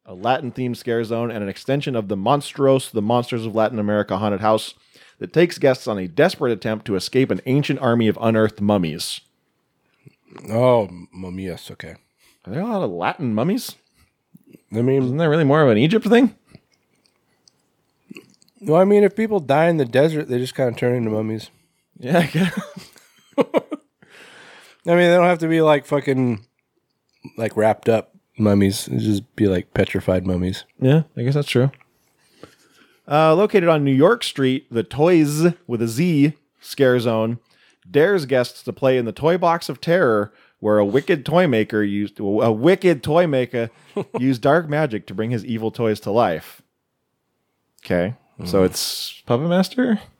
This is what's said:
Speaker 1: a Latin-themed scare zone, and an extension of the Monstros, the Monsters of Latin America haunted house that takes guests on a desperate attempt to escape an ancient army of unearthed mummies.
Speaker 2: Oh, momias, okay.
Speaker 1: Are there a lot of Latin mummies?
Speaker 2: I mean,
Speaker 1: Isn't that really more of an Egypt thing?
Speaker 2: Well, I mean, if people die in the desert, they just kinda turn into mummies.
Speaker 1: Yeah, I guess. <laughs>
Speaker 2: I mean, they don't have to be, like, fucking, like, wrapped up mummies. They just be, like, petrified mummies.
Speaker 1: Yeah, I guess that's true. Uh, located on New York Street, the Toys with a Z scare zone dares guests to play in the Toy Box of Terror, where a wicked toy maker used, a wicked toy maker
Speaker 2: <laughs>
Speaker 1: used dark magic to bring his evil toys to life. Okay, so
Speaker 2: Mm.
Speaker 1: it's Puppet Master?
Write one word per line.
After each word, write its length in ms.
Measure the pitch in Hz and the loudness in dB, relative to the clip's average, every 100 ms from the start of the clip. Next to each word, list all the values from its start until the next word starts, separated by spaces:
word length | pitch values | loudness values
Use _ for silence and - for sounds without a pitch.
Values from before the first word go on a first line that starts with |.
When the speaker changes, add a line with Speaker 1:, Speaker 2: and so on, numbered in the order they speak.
| - | -20
Speaker 1:
a 80 | |
Latin-themed 640 | 90 110 127 123 - 127 117 | -6 -2 -2 -4 -6 -6 -6
scare 300 | - 117 113 | -4 -4 -4
zone, 260 | 117 117 | -4 -6
and 100 | 113 | -6
an 60 | 98 | -8
extension 460 | 92 - 135 143 120 | -8 -4 -4 -4 -6
of 140 | 101 | -4
the 80 | 101 | -4
Monstros, 720 | 101 143 - - 135 135 - | 0 0 -2 0 2 2 0
the 100 | 113 | -4
Monsters 440 | 104 120 117 120 113 | 0 0 -2 -6 -4
of 100 | 107 | -2
Latin 240 | 107 117 | 0 -2
America 380 | 104 104 101 95 | -2 -2 -2 -2
haunted 240 | 107 98 | -2 0
house 320 | 110 110 - - _ _ - _ | 2 0 -2 -16 _ _ -20 _
that 120 | 95 | -4
takes 260 | - 170 - | 0 0 2
guests 300 | 135 127 - | 0 0 -4
on 100 | 104 | -6
a 100 | 92 | -4
desperate 440 | 82 156 - 135 | 0 0 0 -4
attempt 340 | 113 117 107 - | -4 -4 -6 -4
to 80 | 95 | -6
escape 360 | - 131 131 | -2 0 0
an 80 | 95 - | -2 0
ancient 340 | 139 143 139 | 0 0 -2
army 300 | 127 117 110 | 0 2 2
of 80 | - | 0
unearthed 400 | 113 110 110 - | 0 2 0 0
mummies. 600 | 101 104 85 80 - - - _ _ _ _ _ _ _ _ _ _ - 78 | 0 0 0 -6 -10 -12 -16 _ _ _ _ _ _ _ _ _ _ -20 -6
Speaker 2:
Oh, 400 | 110 127 120 98 87 87 92 | 0 2 2 0 -8 -20 -16
momias, 560 | 92 92 95 82 - | -12 -10 -10 -12 -16
okay. 240 | 98 80 80 _ _ _ _ - | -18 -18 -20 _ _ _ _ -12
Speaker 1:
Are 60 | |
there 100 | 120 | -8
a 40 | 220 | -6
lot 160 | 214 | -4
of 80 | 139 | -4
Latin 420 | 87 98 - 135 | -4 -6 -4 -4
mummies? 420 | 107 143 233 - - _ _ _ _ _ _ _ - _ | -2 -2 -4 -6 -16 _ _ _ _ _ _ _ -20 _
Speaker 2:
I 80 | 107 | -4
mean, 200 | 123 135 | 0 0
Speaker 1:
Isn't 140 | 127 139 | 0 -2
that 120 | 165 | 0
really 140 | 156 147 | 2 4
more 160 | 151 | 4
of 60 | 143 | 4
an 80 | 107 | 4
Egypt 280 | 147 214 214 | 2 0 2
thing? 280 | 233 254 - _ - _ _ _ _ _ _ _ _ _ _ _ _ _ _ - - - _ _ _ | 4 2 0 _ -20 _ _ _ _ _ _ _ _ _ _ _ _ _ _ -20 -20 -20 _ _ _
Speaker 2:
Well, 200 | 196 156 | 0 2
I 40 | 190 | 4
mean, 180 | 202 | 4
if 120 | 202 202 | 4 0
people 240 | 220 208 | -2 -2
die 280 | 135 139 170 | 0 2 2
in 80 | 165 | 2
the 80 | 123 | 0
desert, 440 | 123 156 156 - | 2 2 0 -4
they 100 | 123 | -4
just 160 | 127 - | -4 -2
kinda 200 | 131 113 | -4 -2
turn 200 | 123 123 | -2 -2
into 160 | 113 | -2
mummies. 400 | 107 110 110 - _ _ _ _ - | -4 -4 -6 -12 _ _ _ _ -14
Speaker 1:
Yeah, 200 | 123 170 | -2 0
I 60 | 160 | 0
guess. 340 | 156 185 208 - - - _ _ _ _ - | -2 -2 -4 -12 -16 -20 _ _ _ _ -4
<laughs> 0 | |
Speaker 2:
I 1500 | - 330 - 302 _ _ _ - - - - - - _ - | -2 -4 -6 -10 _ _ _ -20 -20 -20 -20 -20 -20 _ 0
mean, 60 | 170 175 | 2 4
they 60 | 175 | 4
don't 100 | 175 | 4
have 140 | 175 | 2
to 80 | 160 | 0
be, 140 | 160 | 2
like, 240 | 156 147 - | 4 2 0
fucking, 600 | 143 135 131 127 120 - _ _ _ _ _ _ _ - - | -2 0 0 0 -4 -10 _ _ _ _ _ _ _ -18 -8
like, 200 | 110 - | -4 0
wrapped 320 | 107 107 - | 2 2 0
up 260 | 110 - _ _ - | 0 -2 _ _ -2
mummies. 480 | 107 101 98 104 - | 2 4 2 0 -4
They 120 | 127 | -4
just 380 | 110 101 - - | -2 -2 -4 -2
be, 120 | 107 | 0
like, 260 | 90 - | 0 -2
petrified 520 | - 95 95 - 92 92 | -2 -2 -2 -2 -2 -2
mummies. 380 | 90 90 101 - _ | -4 -4 -6 -12 _
Speaker 1:
Yeah, 240 | 131 151 156 - | 2 2 0 -4
I 60 | |
guess 100 | 120 | -4
that's 160 | 147 143 | -4 0
true. 220 | 123 135 - _ _ _ _ _ _ - _ _ _ _ _ - | 0 0 -2 _ _ _ _ _ _ -20 _ _ _ _ _ -2
Uh, 280 | 147 160 160 | 2 4 4
located 340 | 208 202 170 | 2 2 2
on 140 | 156 | 2
New 80 | 143 | 2
York 300 | 131 165 240 | 4 4 2
Street, 420 | - - 131 131 - | -2 -2 0 -2 -4
the 120 | 113 | -6
Toys 720 | 107 127 160 180 147 147 170 165 - | -4 0 4 4 2 2 0 0 -6
with 160 | 117 | -4
a 60 | 117 | -4
Z 460 | 110 180 151 143 151 _ _ | -2 0 2 2 0 _ _
scare 400 | - - 135 123 | -12 0 2 4
zone 400 | 117 110 113 120 _ _ _ _ - | 2 0 -2 -6 _ _ _ _ -2
dares 360 | 143 170 196 135 | 2 4 2 0
guests 380 | 131 123 - | 0 -2 -6
to 100 | - | -12
play 240 | 98 131 127 | -2 0 0
in 80 | 117 | -2
the 60 | |
Toy 240 | 101 151 180 | -2 -2 0
Box 320 | 170 170 - | 0 -2 -4
of 100 | 143 | -8
Terror, 540 | - 175 147 107 101 _ _ _ | -2 0 2 0 -2 _ _ _
where 180 | 107 107 | 0 2
a 80 | 101 | 2
wicked 400 | 120 143 170 - | 0 0 -2 0
toy 220 | 165 180 | 0 2
maker 360 | 113 107 107 | 2 0 0
used, 360 | 104 101 101 - | 0 -2 -6 -6
a 320 | 101 107 117 | -4 0 0
wicked 520 | 107 143 190 180 151 | 2 2 4 2 0
toy 240 | 143 160 175 | 0 0 2
maker 420 | 135 120 123 113 - _ | 0 -2 -4 -6 -10 _
Speaker 2:
<laughs> 260 | - - - | -12 -10 -4
Speaker 1:
used 220 | 127 127 | -2 0
dark 260 | 139 156 160 | 2 2 0
magic 380 | 147 156 107 - | -2 -2 -4 -8
to 60 | |
bring 160 | 98 110 | -8 -4
his 140 | 120 98 | -6 -6
evil 260 | 113 110 | -6 -6
toys 280 | 107 113 107 | -4 -2 -2
to 100 | - | 0
life. 500 | 107 107 80 - - _ _ _ _ _ _ _ _ _ _ _ _ - | 2 2 0 -8 -20 _ _ _ _ _ _ _ _ _ _ _ _ -4
Okay, 300 | 87 92 123 _ - | -2 -2 -6 _ -16
so 180 | 90 95 | -2 0
Speaker 2:
Mm. 40 | 92 | 2
Speaker 1:
it's 560 | - - - - - - | 0 -8 -8 -12 -12 -4
Puppet 220 | 120 165 | -2 0
Master? 520 | 180 190 - 254 214 - _ | 0 0 -2 -2 -2 -6 _